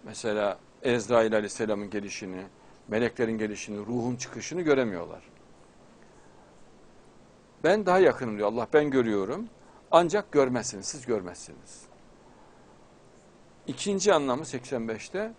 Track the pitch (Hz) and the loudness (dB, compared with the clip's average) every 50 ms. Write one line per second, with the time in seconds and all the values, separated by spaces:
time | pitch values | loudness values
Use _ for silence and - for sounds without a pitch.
0 | - - 107 - - 113 104 107 104 101 92 - - - _ _ - 131 120 120 | -16 -14 -14 -6 -4 -2 0 0 0 -2 -2 -4 -12 -20 _ _ 0 0 0 0
1 | 104 101 123 117 113 110 110 107 104 101 - - 117 107 107 101 104 101 98 104 | 0 2 4 4 4 4 2 0 0 -2 -4 -4 -2 -2 -2 -4 -4 -6 -6 -8
2 | 101 101 - - 110 92 92 92 95 98 - - - - - - - - 107 110 | -8 -8 -10 -10 -10 -10 -10 -12 -12 -16 -20 -20 -20 -20 -20 -20 -10 -4 -2 0
3 | 120 113 - - 120 113 113 110 110 107 104 98 - - 104 104 104 107 120 123 | 0 -2 -2 -2 -2 -2 -2 -4 -4 -6 -6 -8 -10 -10 -10 -10 -8 -6 -4 -4
4 | 113 123 123 123 - - - 117 101 - 156 180 175 156 143 135 127 110 95 85 | -2 -4 -4 -6 -8 -12 -12 -14 -12 -8 -6 -4 4 4 4 4 4 0 -2 -6
5 | 85 82 80 80 - - - - - - - _ - _ _ - - - - - | -8 -10 -12 -18 -18 -20 -20 -20 -20 -20 -20 _ -20 _ _ -20 -20 -20 -20 -20
6 | - - - - - - - - - - - - - - - - - - _ - | -20 -20 -20 -20 -20 -20 -20 -20 -20 -20 -20 -20 -20 -20 -20 -20 -20 -20 _ -20
7 | - - _ - - _ - _ _ _ _ _ - 156 190 220 208 180 180 190 | -20 -20 _ -20 -20 _ -20 _ _ _ _ _ 2 2 2 4 4 4 6 8
8 | 185 143 120 - 131 117 107 104 104 104 110 120 120 - - 151 151 147 127 131 | 8 6 6 4 -4 -6 -2 0 0 0 0 0 -4 4 4 4 4 6 2 2
9 | 120 113 104 101 95 98 139 185 233 226 - - - - - - - _ - 165 | 2 4 2 0 0 -2 -4 -8 -8 -12 -14 -20 -20 -20 -20 -20 -4 _ 4 4
10 | 175 165 165 214 202 - - 147 135 127 123 120 107 - - 98 95 - - 147 | 6 4 0 -2 -4 2 4 4 4 4 2 -2 -4 -4 -8 -8 -10 -10 -12 -12
11 | 123 127 117 104 90 87 87 - - - 76 - - - - - - - - - | -4 -2 -2 -2 -2 -8 -14 -14 -18 -18 -20 -20 -20 -20 -20 -20 -20 -20 -20 -20
12 | - - - - - - - - - - - - - - - - - - - - | -20 -20 -20 -20 -20 -20 -20 -20 -20 -20 -20 -20 -20 -20 -20 -20 -20 -20 -20 -20
13 | - - - - - - - - - - - - - - 127 - - 202 202 196 | -20 -20 -20 -20 -20 -20 -20 -20 -20 -20 -20 -16 -12 -12 -10 -6 -2 -2 -2 2
14 | 156 202 185 156 143 135 123 139 160 - - 123 123 - 139 120 113 113 113 107 | 4 4 4 4 4 2 -2 -2 -4 -8 -10 -10 -8 -6 -6 -4 -4 -4 -6 -8
15 | - - - 185 214 226 226 | -8 -10 -8 -8 -8 -8 -10